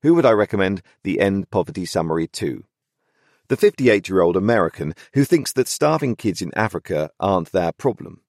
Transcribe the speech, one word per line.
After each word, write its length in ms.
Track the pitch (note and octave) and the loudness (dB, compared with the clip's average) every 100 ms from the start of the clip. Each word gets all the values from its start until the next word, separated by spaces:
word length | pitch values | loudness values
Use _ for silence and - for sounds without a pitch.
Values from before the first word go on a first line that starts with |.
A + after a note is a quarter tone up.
Who 100 | D3 E3+ | 4 4
would 100 | C3+ | 6
I 60 | |
recommend 500 | A2 G#2 G2+ F#2+ G2 _ _ | 4 2 0 -2 -2 _ _
the 160 | - F#2 | -4 0
End 300 | G2 G2 F#2 | 0 0 -2
Poverty 360 | G2 D#2+ D#2 F2+ | -4 -4 -6 -6
Summary 420 | F#2+ E2 D#2+ E2 | -4 -2 -2 -4
to? 360 | - D#2+ B1+ - _ _ _ _ _ _ _ _ | -6 -8 -8 -16 _ _ _ _ _ _ _ _
The 80 | B2 | 2
fifty-eight-year-old 800 | G#3 - B2+ G#2 F2+ F#2+ F2 F2 | 2 4 2 2 2 2 4 2
American 580 | G2+ A#2 E2 - D2 - - | 2 2 0 -2 -10 -10 -6
who 120 | C3+ C#3 | -2 2
thinks 260 | E3+ - | 2 0
that 140 | - B2 | -4 -4
starving 480 | - D3 D#3 C#3 A2+ | 0 0 0 -2 -2
kids 260 | G#2+ E2+ | -4 -4
in 120 | F2 - | -6 -4
Africa 540 | A2 E2+ - D#2+ D2+ _ | -4 -4 -6 -4 -4 _
aren't 320 | F#2 F#2 E2 | -2 -2 -2
their 220 | F#2+ E2+ | -2 -2
problem. 480 | - C3+ A2 - E2 | -2 -4 -4 -14 -20